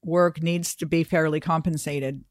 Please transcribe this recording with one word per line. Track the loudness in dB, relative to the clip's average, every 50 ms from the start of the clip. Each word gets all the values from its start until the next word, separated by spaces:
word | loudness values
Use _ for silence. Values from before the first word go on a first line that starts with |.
work | -6 0 2 4 4 4 2 0
needs | -2 0 0 0 -2 -4 -6
to | -6 -4
be | 0 0 0 2
fairly | 2 2 2 2 2 0 0
compensated. | 0 0 0 0 0 0 -2 -2 -4 -4 -4 -4 -4 -4 -6 -8 -10 _